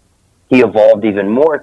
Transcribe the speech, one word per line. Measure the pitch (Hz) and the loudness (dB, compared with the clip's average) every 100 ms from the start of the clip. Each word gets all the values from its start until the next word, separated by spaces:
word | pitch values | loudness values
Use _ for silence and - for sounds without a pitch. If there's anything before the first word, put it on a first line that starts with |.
| _ _ _ _ _ | _ _ _ _ _
He | 127 | 0
evolved | 113 104 107 107 110 | 0 2 2 2 -2
even | 101 98 | -4 -4
more | 117 160 143 | -2 -2 -4